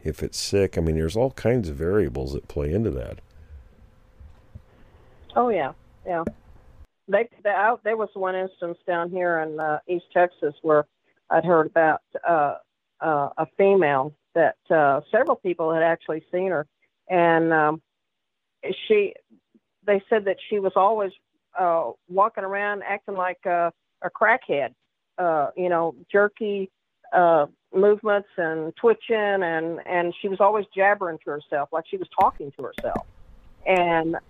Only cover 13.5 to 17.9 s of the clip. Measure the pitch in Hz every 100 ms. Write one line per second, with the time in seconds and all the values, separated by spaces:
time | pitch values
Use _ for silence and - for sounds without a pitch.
13.5 | - 196 196 151 135 147 - _ 170 143
14.5 | - - 165 143 139 - 220 269 254 185
15.5 | 175 160 165 165 165 - 160 - 180 190
16.5 | 160 151 _ _ _ - 180 170 165 165
17.5 | 160 151 156 _